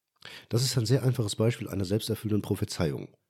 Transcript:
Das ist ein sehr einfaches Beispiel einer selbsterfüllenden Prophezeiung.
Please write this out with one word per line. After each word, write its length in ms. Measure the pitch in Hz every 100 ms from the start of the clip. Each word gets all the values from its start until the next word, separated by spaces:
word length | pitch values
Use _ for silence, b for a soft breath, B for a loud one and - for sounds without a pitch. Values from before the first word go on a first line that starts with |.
| _ _ B B B
Das 160 | 113
ist 120 | 131 131
ein 80 |
sehr 200 | 110 131
einfaches 320 | 131 123 104 -
Beispiel 320 | 110 120 110
einer 160 | 98
selbsterfüllenden 580 | 90 107 - 107 107 104
Prophezeiung. 760 | - 101 101 - 165 - - -